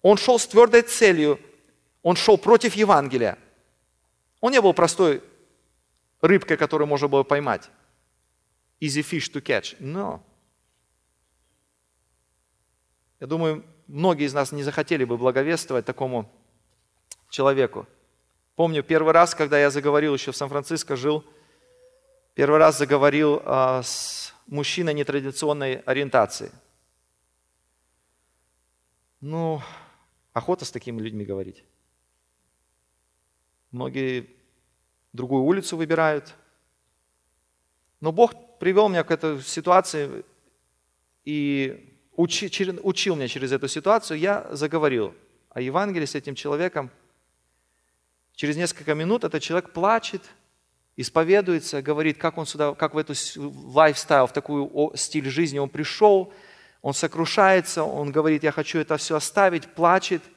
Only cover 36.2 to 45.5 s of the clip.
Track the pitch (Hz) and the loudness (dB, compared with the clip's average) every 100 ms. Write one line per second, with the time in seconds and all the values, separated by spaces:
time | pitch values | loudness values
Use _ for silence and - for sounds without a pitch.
36.2 | - - _ _ _ _ _ _ _ _ | -8 -20 _ _ _ _ _ _ _ _
37.2 | _ _ _ _ _ _ _ _ 156 165 | _ _ _ _ _ _ _ _ -6 2
38.2 | 233 - - _ 175 190 208 180 156 160 | 2 2 -20 _ 0 4 4 2 0 -2
39.2 | 160 143 131 - 165 180 180 156 143 - | -2 -4 -8 -8 4 4 4 -6 -6 -10
40.2 | - _ _ _ _ _ _ _ _ _ | -16 _ _ _ _ _ _ _ _ _
41.2 | - 151 143 139 135 - - _ _ - | -8 -4 -2 -2 -4 -8 -20 _ _ -2
42.2 | 170 - 196 - 190 180 196 180 202 160 | 0 0 -6 -6 -6 -4 -4 -2 -2 -2
43.2 | 127 135 127 135 131 156 165 220 - 156 | -4 -6 -4 -4 -4 -4 2 0 0 -4
44.2 | 175 202 - 143 151 160 151 127 98 - | -2 -2 -4 -6 -4 0 0 0 -4 -8
45.2 | _ _ _ | _ _ _